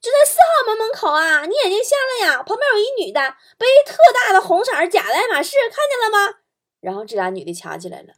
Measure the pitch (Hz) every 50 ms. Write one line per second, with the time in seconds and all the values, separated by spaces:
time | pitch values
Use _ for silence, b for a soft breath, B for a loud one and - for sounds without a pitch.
0 | _ 466 508 571 587 571 - - 719 640 659 622 508 453 427 453 440 440 - -
1 | - 349 294 302 320 330 311 302 285 320 403 587 554 381 370 415 508 - - 571
2 | 539 523 508 494 415 339 285 247 269 - 415 466 571 571 494 415 415 480 554 494
3 | 359 196 202 294 277 269 - b b b b b - 494 523 554 571 - - -
4 | 622 679 494 508 - 466 381 370 381 370 359 349 440 508 - 262 320 349 349 403
5 | - 202 226 311 415 480 427 277 294 - - 554 523 466 - - 605 571 571 494
6 | 480 440 427 415 403 403 415 _ _ _ _ _ _ _ _ _ - 185 190 196
7 | 220 214 226 208 190 185 185 190 185 170 175 175 - 165 160 160 170 180 175 -
8 | - - _